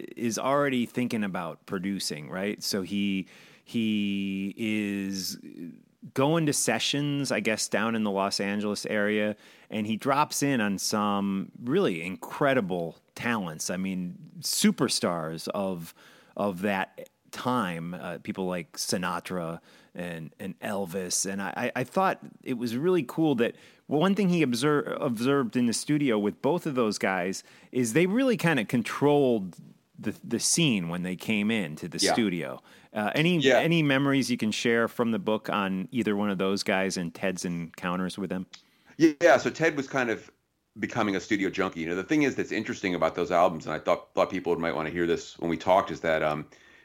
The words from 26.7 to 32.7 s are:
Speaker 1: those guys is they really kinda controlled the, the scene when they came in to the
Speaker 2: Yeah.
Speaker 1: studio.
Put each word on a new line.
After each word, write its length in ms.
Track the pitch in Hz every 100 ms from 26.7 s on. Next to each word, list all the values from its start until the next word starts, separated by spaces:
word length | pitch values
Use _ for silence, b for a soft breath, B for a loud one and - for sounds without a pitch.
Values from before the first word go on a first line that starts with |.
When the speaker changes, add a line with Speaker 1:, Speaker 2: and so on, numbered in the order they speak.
Speaker 1:
those 240 | 127 110 98
guys 460 | 104 92 92 95 - B B
is 220 | 127 117
they 140 | 135 185
really 300 | 226 269 208
kinda 280 | 170 143 98
controlled 880 | 123 - - 143 147 131 113 92 - - - _ -
the, 160 | 107 -
the 160 | - 113
scene 500 | - - 156 104 85
when 140 | 87
they 120 | 90 90
came 360 | - 107 104
in 240 | 113 80 78
to 120 | 90
the 120 | -
Speaker 2:
Yeah. 140 | 98
Speaker 1:
studio. 460 | 101 107 87 67 64 -